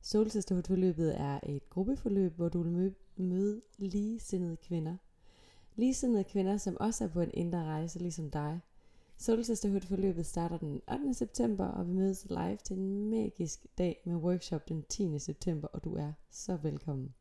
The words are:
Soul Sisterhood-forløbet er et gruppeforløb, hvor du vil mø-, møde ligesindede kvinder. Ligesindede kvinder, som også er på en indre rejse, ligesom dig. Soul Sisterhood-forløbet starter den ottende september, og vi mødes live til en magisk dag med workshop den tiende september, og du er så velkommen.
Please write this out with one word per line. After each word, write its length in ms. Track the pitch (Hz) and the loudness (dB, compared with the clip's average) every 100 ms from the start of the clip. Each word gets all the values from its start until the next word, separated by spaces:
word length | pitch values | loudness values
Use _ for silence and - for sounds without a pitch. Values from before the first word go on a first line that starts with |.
Soul 300 | - 214 220 | 2 4 4
Sisterhood-forløbet 880 | 214 185 180 170 185 185 160 160 - | 2 0 0 2 4 4 4 2 2
er 200 | 139 139 | -2 -2
et 280 | - 143 - | -4 -6 -6
gruppeforløb, 600 | - 196 277 240 196 185 165 | -2 0 0 0 2 2 2
hvor 120 | 170 | 0
du 140 | 170 | 2
vil 100 | 170 | 2
mø-, 220 | 175 190 190 - - | 2 0 -2 -18 -4
møde 460 | 185 180 202 214 - - | 0 2 2 0 -8 -8
ligesindede 800 | 196 196 208 226 - 190 175 165 | -4 -2 -2 -4 -2 -2 -2 -4
kvinder. 400 | - 170 156 180 - _ - - - - - - | -4 -2 -2 -6 -12 _ -20 -20 -20 -20 -14 2
Ligesindede 480 | 247 262 254 220 | 2 4 4 4
kvinder, 320 | 190 202 190 202 | 4 2 2 2
som 200 | 202 - | 0 0
også 240 | 214 226 | 0 0
er 40 | 208 | 0
på 120 | 165 | 2
en 100 | 170 | 0
indre 300 | - 175 175 | 2 0 0
rejse, 340 | 156 156 165 170 | 0 -2 -2 -2
ligesom 320 | 175 165 156 | -4 -4 -4
dig. 300 | 151 147 165 - - - - - - | -2 -2 -4 -8 -20 -20 -20 -20 -6
Soul 280 | - 226 | 2 2
Sisterhood-forløbet 840 | 233 226 208 196 185 190 196 170 160 | 4 0 2 0 0 2 2 2 -2
starter 300 | - 170 170 | 0 0 -2
den 240 | 156 143 - | -4 -6 -4
ottende 220 | 269 285 | -2 -2
september, 520 | 247 226 - 233 202 185 | 0 -2 0 0 2 0
og 220 | - 175 | 0 0
vi 40 | |
mødes 340 | 185 190 190 196 | 2 2 0 -4
live 260 | 175 175 208 | -2 -2 -2
til 120 | - 190 | -4 -4
en 320 | 190 202 208 | -2 -2 0
magisk 560 | 220 214 - 165 - - - | 0 0 -2 -4 -4 -12 0
dag 240 | 180 170 | 0 0
med 120 | - 170 | -2 0
workshop 520 | 165 180 - 160 - | 2 0 0 -6 -4
den 140 | 160 | -8
tiende 360 | 147 - 196 151 | -6 -2 -2 -2
september, 500 | - 147 - 160 147 | -4 -4 -2 -2 -4
og 160 | - | -6
du 120 | - - | -4 -4
er 160 | 147 151 - | -4 -8 -14
så 260 | - - 180 | -14 -4 -2
velkommen. 580 | 151 147 151 139 131 131 | -2 -4 -4 -4 -6 -12